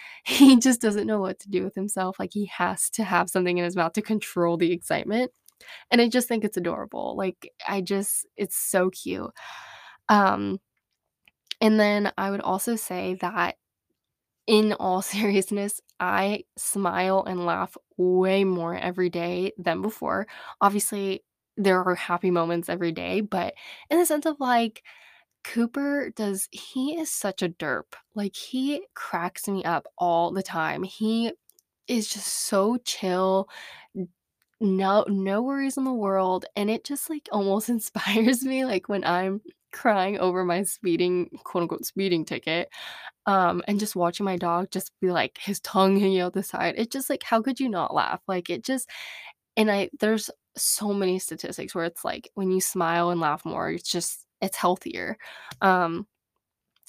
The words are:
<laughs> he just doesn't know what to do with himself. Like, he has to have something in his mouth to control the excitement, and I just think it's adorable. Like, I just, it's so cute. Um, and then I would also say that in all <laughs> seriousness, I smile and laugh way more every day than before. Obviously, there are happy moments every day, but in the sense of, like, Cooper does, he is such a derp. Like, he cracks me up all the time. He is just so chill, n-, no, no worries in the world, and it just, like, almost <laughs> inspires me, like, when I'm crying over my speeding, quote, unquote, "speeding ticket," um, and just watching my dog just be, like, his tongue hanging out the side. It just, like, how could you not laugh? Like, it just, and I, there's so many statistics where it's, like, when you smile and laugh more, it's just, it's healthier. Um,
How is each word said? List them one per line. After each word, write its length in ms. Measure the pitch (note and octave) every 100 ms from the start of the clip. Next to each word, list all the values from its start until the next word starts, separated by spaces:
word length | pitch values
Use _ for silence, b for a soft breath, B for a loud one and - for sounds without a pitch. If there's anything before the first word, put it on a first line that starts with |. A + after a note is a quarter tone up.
| B
<laughs> 140 | B -
he 320 | C4 C4+ B3+
just 220 | C4 A#3+
doesn't 260 | A3 G#3 G#3+
know 120 | G#3+
what 200 | F#3+ F#3+
to 100 | G3+
do 140 | G#3
with 120 | F#3+ F#3+
himself. 440 | G3+ - F#3 G3
Like, 140 | F#3+
he 120 | G#3 G3
has 420 | - F3+ F#3+ -
to 120 | -
have 260 | G3 F3+ F3
something 280 | F#3+ F3+ F3
in 60 | F3
his 100 | F#3
mouth 180 | E3
to 80 | G#3+
control 560 | G#3 G#3+ - F#3 E3+ E3+
the 140 | E3+
excitement, 600 | F3 - D3 - A3 B3+ _ - _ B B B
and 100 | B3
I 80 | A#3
just 180 | B3 A#3+
think 140 | A3+ G#3+
it's 120 | F#3
adorable. 580 | E3+ - - - - -
Like, 340 | F#3+ - - _ -
I 140 | G3
just, 460 | F3+ G3 G3+ - - -
it's 200 | G3+ -
so 320 | - F#3+ F#3
cute. 400 | - F#3+ F3+ F2+ - B B B B B B -
Um, 500 | G#3 G3 G3+ - G3 _ _ _ _ _ _ _ _ - -
and 200 | A3 G#3+
then 320 | G#3 G#3 G3+ -
I 140 | G3
would 100 | G3
also 340 | - F#3+ - A3+
say 400 | - F3+ F#3 F#3
that 400 | F3+ G#3 - - _ _ _ _ _ _ _ _ -
in 260 | G#3+ G#3+ G#3
all 260 | F#3 F#3
<laughs> 20 |
seriousness, 800 | - G3+ G#3+ G3+ F#3+ G3+ G3+ - _ -
I 460 | F#3 G3 G3 G#3 - -
smile 680 | - G3 F#3+ F3+ F#3 F#3+ -
and 180 | F#3 F3
laugh 320 | F3 F3+ - _ -
way 460 | F3+ F#3 F#3 G3 F#3+
more 300 | F3+ E3 F3
every 340 | F3+ F3+ F3+
day 440 | F3 E3+ F3+ F#3+ -
than 240 | F3+ E3+
before. 460 | G3+ - - F#3+ A3 B B B
Obviously, 640 | G3 G3+ - G3+ G3 F#3+ _ _ _ -
there 260 | G3 F#3
are 120 | F3+ F3
happy 360 | - F3 F#3
moments 380 | F3 E3 E3+ E3+
every 220 | F3 E3+
day, 300 | D#3+ - F#3
but 340 | G#3 - F#3 - B B B
in 100 | D#4+
the 60 | E4+
sense 200 | D4+ D#4+
of, 120 | D4
like, 440 | C4 A#3+ A#3 - B B B B B _ -
Cooper 640 | A#3 A#3 C#4 C#4+ C#4+ C4 -
does, 320 | G#3+ G3 -
he 460 | - - C4 C4+ E4
is 120 | D#4+
such 300 | - D4+ -
a 60 | F3+
derp. 440 | F3 D3+ G#2+ - - _ G#3+
Like, 200 | G3+ -
he 500 | - B3+ C4+ D4 G4 -
cracks 520 | - F3 F3 - -
me 160 | G3 E3
up 220 | E3 - -
all 340 | F3+ E3+ E3+
the 120 | F#3
time. 400 | F#3+ E3+ D#3 D3
He 500 | F#3+ - A3 A3+ A#3 - _ _ _ _ -
is 200 | B3 G#3
just 180 | G#3+ -
so 500 | - - G3+ G3+ A#3+ -
chill, 640 | - F#3 F#3 F#3+ F#3+ G3 B B B B -
n-, 120 | F3 _ _ _ _ -
no, 460 | G#3 F#3+ F#3+ G3+ -
no 340 | G3 F#3+ G3+
worries 360 | B3+ C#4 C4+ C4
in 60 |
the 100 | C4
world, 520 | B3 G3+ F#3+ F#3+ F#3 - -
and 140 | G#3
it 140 | A3
just, 260 | - C#4+ -
like, 180 | D4+ -
almost 380 | G#3 G3 G3 G#3+
<laughs> 0 |
inspires 760 | A#3 - F#3+ - G3+ A#3 B3
me, 220 | C4 C4 C4
like, 240 | F#3+ -
when 140 | G3+
I'm 380 | - F3 F#3+ G3+ - - _
crying 460 | - B3 G3+ F#3 G3+
over 240 | F#3 F3+ F3+
my 180 | F3
speeding, 640 | G3+ - F#3 E3+ F3+ F3+ E3+ -
quote, 200 | - F3+
unquote, 220 | E3+ - -
"speeding 400 | - F#3+ E3+ D#3+
ticket," 440 | - - E3 - B B B B _ -
um, 360 | G3 F3 F3 F#3
and 120 | G3+
just 160 | G#3 F#3
watching 300 | F3 F3 G3+
my 120 | F3+
dog 340 | F3 E3+ G3
just 200 | F#3 - -
be, 100 | F#3
like, 280 | E3+ B2 -
his 200 | - G3+
tongue 380 | - G3 F#3+ G3
hanging 200 | G3 F#3
out 120 | F3+
the 100 | F#3
side. 320 | F3+ - E3+ -
It 140 | A#3
just, 180 | C4+ -
like, 140 | C4+
how 180 | - A3+
could 180 | A3 B3+
you 100 | C4
not 240 | F#3+ D#3 D3+
laugh? 260 | - - -
Like, 220 | F3+ F3
it 140 | F3 -
just, 240 | C4 - B B B B B _ -
and 140 | G#3+
I, 180 | G3+ G3 -
there's 300 | G#3+ A3 - - _ -
so 360 | - - G#3
many 260 | G3+ F#3 F#3
statistics 560 | - D#3+ - F3+ - F3+
where 100 | E3
it's, 200 | - -
like, 240 | - - -
when 160 | F#3+
you 100 | F#3
smile 500 | F#3 F#3 E3 E3+ F3
and 100 | F3
laugh 240 | D#3 D#3 E3
more, 260 | E3+ -
it's 180 | E3+ -
just, 340 | F3+ E3+ - - -
it's 160 | F#3+ -
healthier. 600 | F3+ F#3 - - F2 A3 B B B B
Um, 460 | G3 F#3 E3+ E3+ G3+ _ _ _ _ _ _ _